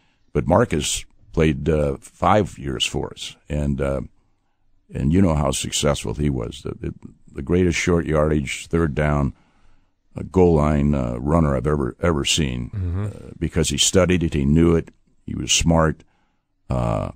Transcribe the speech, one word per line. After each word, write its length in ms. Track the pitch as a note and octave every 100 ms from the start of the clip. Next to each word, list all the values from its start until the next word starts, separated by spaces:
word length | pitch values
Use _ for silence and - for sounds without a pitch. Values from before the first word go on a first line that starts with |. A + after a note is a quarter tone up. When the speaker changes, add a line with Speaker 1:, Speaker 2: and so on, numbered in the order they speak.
| _ _ _
Speaker 1:
But 140 | - -
Marcus 580 | F#2+ A#2+ D#2+ C#2+ - - _ -
played, 360 | - D#2+ C#2 D2
uh, 280 | D#2 C#2+ C2+
five 580 | - - F2 G#2 F2+ -
years 260 | C2+ B1
for 260 | - C#2+ -
us, 240 | - - - -
and, 320 | D2 D2 C#2
uh, 220 | C#2 C2+ A#1 _ _ _ _ _ _ _ _
and 200 | - C2+
you 100 | E2+
know 120 | G2
how 180 | D#2 C#2
successful 640 | C2+ D2+ - D2 C#2 -
he 140 | D2 D2
was. 340 | C2 A#1 -
The, 120 | - -
the, 160 | D#2 - - - -
the 100 | -
greatest 360 | C#2 F2 F2+ E2
short 280 | - E2+ D2
yardage, 600 | D2+ D#2 D#2 C2+ - -
third 280 | E2 E2
down, 380 | C2+ D2 D2 C#2 - _ _ - - _ _ _
uh, 100 | - -
goal 240 | F#2 F2+
line, 400 | D#2+ D2 D2+ C#2+
uh, 220 | C#2+ A#1+ A#1+
runner 380 | C2+ E2 D2+ C2+
I've 100 | C2
ever, 300 | D2+ B1+ -
ever 220 | F2 D2+ C2+
seen, 440 | - D2 B1 A#1+
Speaker 2:
Mm-hmm. 300 | G2+ F2 F2+ G#2
Speaker 1:
uh, 240 | - - -
because 320 | D#2+ - D#2
he 80 | C#2+
studied 440 | - F#2+ F2 F#2
it, 120 | E2
he 100 | D2+
knew 320 | C#2 D2+ E2+ E2+
it, 140 | - _ _ _
he 100 | -
was 160 | - C#2
smart. 540 | - - D#2+ D#2+ D#2 _ _ _ _ _ _ -
Uh, 440 | B2+ A#2+ G#1 G1+